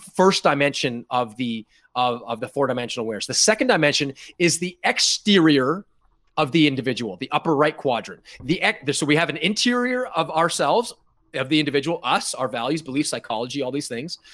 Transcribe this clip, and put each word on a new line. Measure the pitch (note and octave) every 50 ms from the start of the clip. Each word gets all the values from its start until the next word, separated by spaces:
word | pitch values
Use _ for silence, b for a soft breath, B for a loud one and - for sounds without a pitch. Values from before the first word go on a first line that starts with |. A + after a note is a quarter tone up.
| - - -
first | - F#3 F#3+ F#3 - -
dimension | F3 C#3+ C#3+ C#3+ C#3+ C3 - - C3+ A#2+ A#2 A2+ -
of | B2+ B2 B2 A2+ G#2+
the, | A#2 B2+ A#2+ A2+ A2 G#2 b b b b b -
of, | B2 B2+ B2 A#2+ A#2+ G#2+
of | G#2+ A#2 A2+
the | B2
four-dimensional | A#2 - C#3 C#3 B2 B2+ B2 A#2+ A2+ - B2+ A2
awareness. | A2+ G#2+ G2+ -
The | - -
second | - - - G#3+ - C4+ B3+
dimension | G#3+ E3+ D3+ D3 C#3 - D3 C#3 C3 B B B B
is | - F3 E3+ E3 -
the | F3+ F3+ - _ -
exterior | G3+ A#3+ - - - - - - G#3+ G3+ F#3 D#3+ D#3+ D3 C#3 B2+ C3 D#3+ G3 - _ _ _ _ _ _ _ _ _ _
of | - D#3 C3+
the | C#3 E3+ D3+
individual, | D3 C3+ B2+ A#2 C3 A#2+ G#2 A#2+ G#2 F#2
the | F2 C3+ -
upper | D3 D3+ - E3+ D#3
right | C#3 D3+ D#3 D#3
quadrant. | - - C#3 A#2+ A2 G2 - F2+ - B B B B -
The | B2+ F3+ F#3
ex-, | F3 G#3 G#3+ - C3+ C3+ C3+ -
so | D#3
we | C#3+ D3
have | D#3 E3+ D3+
an | C#3+
interior | D#3 D#3 F#3 G#3+ - - B3 B3 B3 B3 B3+ B3 B3+ B3+
of | - - E3 E3 D#3
ourselves, | D#3 D#3+ E3 E3+ - - E3 C#3+ E3 A3 A#3+ - - _ _ _ _ _ _ _ -
of | C#3 C3
the | C3 D#3 D3+
individual, | D3+ C#3+ C3 C#3+ C3 E3 E3+ - -
us, | B2 D#3 G#3 - - -
our | B2 C3 A#2+
values, | C3+ A#2+ A#2 C3 D#3+ E3
beliefs, | - C3+ C3 C#3+ D3+
psychology, | - - A#2+ - - A#2 G#2+ A#2+ B2+ B2 C#3+
all | C3 B2+
these | C3 D3 C#3+
things, | - A#2+ A#2 C#3 F3 - - B B